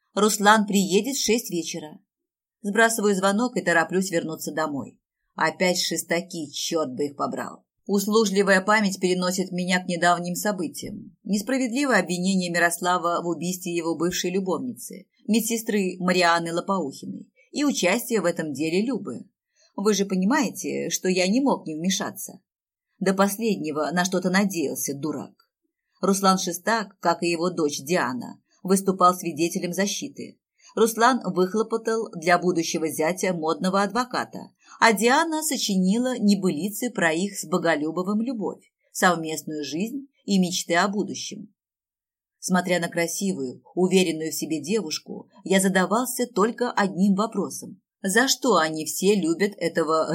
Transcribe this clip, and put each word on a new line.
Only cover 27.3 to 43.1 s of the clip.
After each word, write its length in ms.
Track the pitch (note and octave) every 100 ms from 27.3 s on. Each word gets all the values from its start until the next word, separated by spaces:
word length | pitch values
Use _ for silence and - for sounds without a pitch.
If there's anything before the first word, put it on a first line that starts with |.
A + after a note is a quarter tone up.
| E3+ F3
дочь 300 | F3 D3+ C#3+
Диана, 600 | C3+ F3 B2+ B2+ - - _ _
выступал 520 | F3+ G3 G3 F#3 F3+
свидетелем 600 | F#3 E3 C#3+ E3+ F3+ F3+
защиты. 640 | F3 G3+ G3 C#3+ C3 - - _ _ _ -
Руслан 460 | A3 A3+ A#3 B3+
выхлопотал 840 | F#3 F3 F#3 G#3+ A3 A3+ A3+ A3+ - F3
для 240 | D#3 F3
будущего 500 | F3 E3 D#3+ E3+ D#3+
зятя 440 | C#3 D#3 F3+ G3
модного 500 | F3 D#3 E3 F#3 G3
адвоката, 680 | G3+ G3+ B3 D#3 A#2 F#2+ - _ _ -
а 140 | A3+
Диана 500 | G#3 A3+ C#4 E4 D#4
сочинила 720 | D#4 B3+ - F#3+ F#3 A3+ B3+ B3+
небылицы 720 | G3+ G3+ F#3 D3 G3 G3+ B3
про 240 | - E3+
их 240 | D#3+ G3 G3
с 80 | D#3
Боголюбовым 760 | F3 E3 D3+ D3+ D#3+ F#3 G#3+
любовь, 420 | A#3 A#3 E3+ - _ _ _
совместную 720 | - F#3+ E3+ D#3+ D#3 D3+ D3+
жизнь 440 | C#3+ D3+ A3 C#4 - _ -
и 140 | G3
мечты 360 | F3+ F3+ - E3+
о 120 | G3+
будущем. 640 | G3+ - - - - - _ _ _ _ _ _ _ _ _
Смотря 400 | - F3+ F3+ F3
на 100 | E3+
красивую, 720 | E3+ E3+